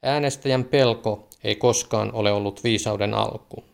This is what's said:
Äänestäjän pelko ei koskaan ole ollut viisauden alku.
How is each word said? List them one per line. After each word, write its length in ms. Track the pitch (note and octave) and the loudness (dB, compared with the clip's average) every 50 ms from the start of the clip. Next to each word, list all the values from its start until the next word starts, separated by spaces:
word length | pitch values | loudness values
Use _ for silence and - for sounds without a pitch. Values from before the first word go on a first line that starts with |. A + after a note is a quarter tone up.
| - | -2
Äänestäjän 600 | C3 C#3 D3 D3 C#3+ C3+ - - C3+ C3 B2+ B2 | 0 0 0 0 -2 -4 -4 -2 0 0 0 0
pelko 640 | B2+ - C#3+ C3 A#2+ A2+ A2+ - A2 G#2 G2 - _ - _ _ | 0 2 4 4 4 2 0 -2 -4 -4 -4 -8 _ -20 _ _
ei 120 | G#2+ G#2+ | -4 -4
koskaan 580 | - - A#2+ A2+ - - - - A2 G#2+ G#2+ A#2 | 2 4 2 2 2 0 -2 -2 -2 -2 -2 -2
ole 180 | A2+ G#2+ G#2 | 0 0 2
ollut 320 | G#2 G#2 G#2 G2+ G2 - - | 2 2 0 -4 -6 -2 0
viisauden 500 | A#2+ A2+ G#2 - A2+ G#2+ G2 G2+ G#2 G#2 | 0 0 0 0 -2 -2 -2 -2 -2 0
alku. 500 | G#2+ G#2+ G#2+ - G#2+ - _ - - - _ | 0 -2 -2 -4 -10 -14 _ -18 -18 -18 _